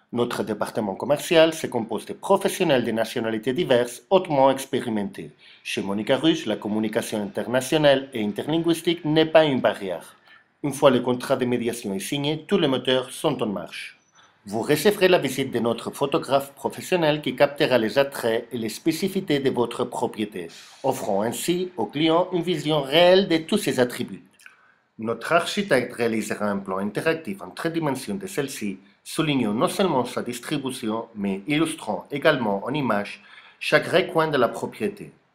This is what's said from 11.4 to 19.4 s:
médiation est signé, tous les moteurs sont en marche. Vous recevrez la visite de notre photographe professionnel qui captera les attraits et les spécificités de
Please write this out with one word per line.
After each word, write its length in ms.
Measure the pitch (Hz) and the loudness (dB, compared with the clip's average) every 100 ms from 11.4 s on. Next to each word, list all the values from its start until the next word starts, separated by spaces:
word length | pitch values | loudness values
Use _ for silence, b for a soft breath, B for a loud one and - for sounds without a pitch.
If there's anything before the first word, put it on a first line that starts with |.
| 123 | 0
médiation 480 | 120 117 110 107 | 0 -2 -4 -6
est 60 | 95 | -6
signé, 440 | - 143 143 156 - | -4 -4 -2 -4 -2
tous 120 | 202 | 0
les 100 | 156 | 2
moteurs 420 | 131 - 127 127 | 0 0 0 -2
sont 320 | - 165 127 | -4 -2 -2
en 40 | 117 | -2
marche. 520 | 95 82 - - - _ b b b 104 | -4 -8 -14 -16 -18 _ b b b -8
Vous 160 | 107 | -6
recevrez 460 | - 147 214 202 185 | 0 4 4 4 4
la 100 | 175 | 4
visite 360 | 135 - 123 | 2 -2 -2
de 60 | 117 | 0
notre 320 | 117 113 - | 0 -2 -6
photographe 600 | - 139 156 - 139 135 - | -4 -2 -2 0 0 0 -6
professionnel 640 | - - 113 180 156 151 | -8 -6 -2 2 2 2
qui 120 | 147 | -2
captera 440 | 127 143 - 143 123 | 2 2 2 2 4
les 200 | 110 117 | 2 2
attraits 520 | 139 - 120 113 120 | 0 0 -2 -2 -4
et 60 | 123 | -8
les 100 | 110 | -8
spécificités 720 | - - 156 190 190 190 | -4 -2 -2 -2 -2 0
de 100 | 143 | 0